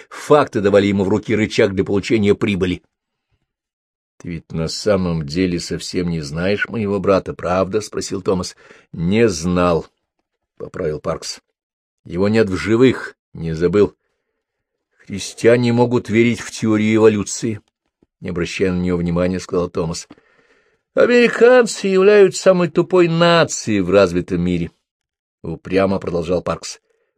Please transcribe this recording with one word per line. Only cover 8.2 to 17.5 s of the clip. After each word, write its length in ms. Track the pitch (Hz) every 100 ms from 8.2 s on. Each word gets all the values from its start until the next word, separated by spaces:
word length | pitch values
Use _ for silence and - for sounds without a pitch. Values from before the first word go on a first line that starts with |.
Томас. 340 | 92 92 90 - _ - _
"Не 360 | - 85 107 117
знал", — 600 | 80 85 90 87 82 - _ _ _ _ _ _ -
поправил 420 | - - 85 76
Паркс. 400 | - 82 - - _ _ _ _ _ _ -
"Его 240 | 85 101
нет 180 | 110 104
в 80 | 92
живых, 600 | 87 113 131 - - - _
не 200 | 85 82
забыл". 420 | 80 87 101 98 _ _ _ _ _ _ _ _ _ _ _
"Христиане 720 | - 98 - - 113 120 120
могут 360 | 117 120 120 -
верить 300 | 107 120 113
в 120 | -
теорию 460 | - 110 107 107 110
эволюции", — 640 | 110 104 95 - 117